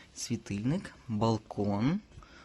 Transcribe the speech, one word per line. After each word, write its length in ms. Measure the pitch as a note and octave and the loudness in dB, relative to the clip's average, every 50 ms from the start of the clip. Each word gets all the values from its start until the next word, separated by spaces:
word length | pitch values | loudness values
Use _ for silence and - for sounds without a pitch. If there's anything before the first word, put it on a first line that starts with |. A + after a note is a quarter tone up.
| - - - | -20 -18 -12
світильник, 800 | - - - A#2 G#2+ - - G2+ G2+ G#2+ B2 D#3 F#3+ - - - - - - | -10 -6 -4 -4 -4 -4 -4 -4 -2 0 0 0 -2 -4 -8 -14 -16 -8 -6
балкон, 920 | G#2+ G#2 A2+ A2+ A2+ G#2 - - - - G#2 G2+ G2+ G2+ A2+ C3+ F3 G#3 - - - - - - - - | -2 2 4 4 2 2 -2 -4 -4 -2 0 2 2 2 4 2 2 2 -2 -6 -16 -20 -20 -20 -20 -20